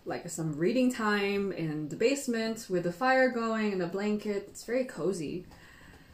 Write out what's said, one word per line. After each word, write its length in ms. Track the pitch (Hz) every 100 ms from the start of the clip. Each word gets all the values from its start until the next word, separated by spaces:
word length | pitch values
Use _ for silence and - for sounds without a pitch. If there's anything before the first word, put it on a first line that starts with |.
| -
like, 240 | 131 175
some 260 | - 160 143
reading 360 | 180 254 254
time 600 | 247 214 208 202 202 196
in 380 | - 160 151 151
the 60 | 156
basement 720 | 233 277 - 233 226 220 -
with 160 | 180 175
a 60 |
fire 360 | 175 262 262 254
going 440 | 233 226 220 214
and 80 | 185
a 60 | 175
blanket. 580 | 196 208 208 214 202 -
It's 140 | -
very 220 | - 247 254
cozy. 600 | - 160 185 139 175 - - - - - - -